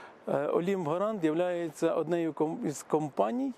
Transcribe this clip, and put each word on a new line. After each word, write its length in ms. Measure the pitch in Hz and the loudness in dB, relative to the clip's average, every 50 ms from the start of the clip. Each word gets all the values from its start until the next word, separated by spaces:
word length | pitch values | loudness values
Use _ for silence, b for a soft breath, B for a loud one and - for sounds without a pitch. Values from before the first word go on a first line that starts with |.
| B B B B - 220 | B B B B -6 -2
Е, 180 | - 139 147 | -2 0 0
"Олімпгарант" 760 | 151 - - 175 190 196 190 170 143 160 180 202 214 220 202 160 | 2 2 2 2 2 0 0 0 0 0 0 0 0 0 0 2
являється 720 | 156 156 170 180 180 180 170 170 160 - - 165 165 - | 2 2 2 2 0 0 -2 -4 -4 -4 0 0 2 2
однією 380 | 165 156 156 175 170 165 160 | 2 0 0 2 2 0 0
ком-, 340 | 143 - 156 156 170 165 160 | 0 0 0 0 0 -2 -4
із 160 | 165 139 - | -4 -4 -6
компаній, 680 | - - - 151 156 143 - - 196 220 233 254 269 269 240 | -4 0 0 0 0 0 0 0 0 0 0 0 -2 -2 -4